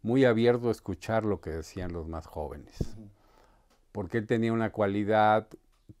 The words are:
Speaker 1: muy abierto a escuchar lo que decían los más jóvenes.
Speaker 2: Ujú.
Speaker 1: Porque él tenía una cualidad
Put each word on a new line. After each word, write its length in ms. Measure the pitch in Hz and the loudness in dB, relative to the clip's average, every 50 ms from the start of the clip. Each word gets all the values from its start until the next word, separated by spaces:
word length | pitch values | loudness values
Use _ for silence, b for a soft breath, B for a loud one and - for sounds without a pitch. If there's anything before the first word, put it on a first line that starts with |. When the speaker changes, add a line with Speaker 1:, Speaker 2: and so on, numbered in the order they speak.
Speaker 1:
muy 240 | b 110 120 135 131 | b 0 2 4 6
abierto 420 | 123 113 113 117 120 120 120 120 | 6 6 4 4 4 4 2 2
a 40 | 117 | -2
escuchar 520 | 107 - - - 92 - - - 113 113 107 | -2 -2 -4 -10 -10 -8 -6 -2 -2 0 0
lo 160 | 104 98 - | 0 -2 -4
que 120 | - - | -4 -8
decían 420 | 80 82 78 - - 95 90 87 85 | -8 -8 -10 -10 -10 -8 -8 -8 -8
los 160 | 85 78 80 | -8 -8 -8
más 160 | 80 80 - | -10 -10 -12
jóvenes. 560 | - - 78 76 69 71 76 - - - - | -12 -10 -10 -10 -10 -10 -14 -18 -14 -8 -8
Speaker 2:
Ujú. 260 | - - 104 107 107 101 - b b b b b b b b b b b b _ _ _ - | -8 -8 -8 -14 -18 -20 -20 b b b b b b b b b b b b _ _ _ -10
Speaker 1:
Porque 240 | 104 95 85 - | -10 -8 -4 -4
él 100 | 113 104 | -4 -2
tenía 240 | - 123 113 113 113 | 0 0 0 0 0
una 220 | 113 113 113 104 - | 0 0 -2 -2 -2
cualidad 760 | 110 104 98 98 104 101 101 110 107 107 107 107 110 113 - - - _ _ _ _ _ - - _ | 0 0 0 0 -2 0 2 4 4 6 6 4 2 0 -4 -14 -20 _ _ _ _ _ -20 -20 _